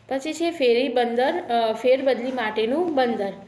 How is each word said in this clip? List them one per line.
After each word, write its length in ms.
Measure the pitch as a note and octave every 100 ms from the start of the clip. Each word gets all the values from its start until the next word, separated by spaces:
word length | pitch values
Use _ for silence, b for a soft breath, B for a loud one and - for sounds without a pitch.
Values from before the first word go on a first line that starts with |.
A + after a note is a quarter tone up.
| -
પછી 240 | C4+ D4+
છે 180 | D4+ E4+
ફેરી 360 | E4 B3+ A#3 C4+
બંદર, 440 | B3 A#3+ A#3 C4 E4+ -
અ, 240 | A#3 A3+
ફેરબદલી 580 | A3 B3+ C4 C4 A#3 B3
માટેનું 640 | B3+ G#3+ A3 A3 C#4+ F4+ C#4
બંદર. 380 | B3+ A3 G3 F3+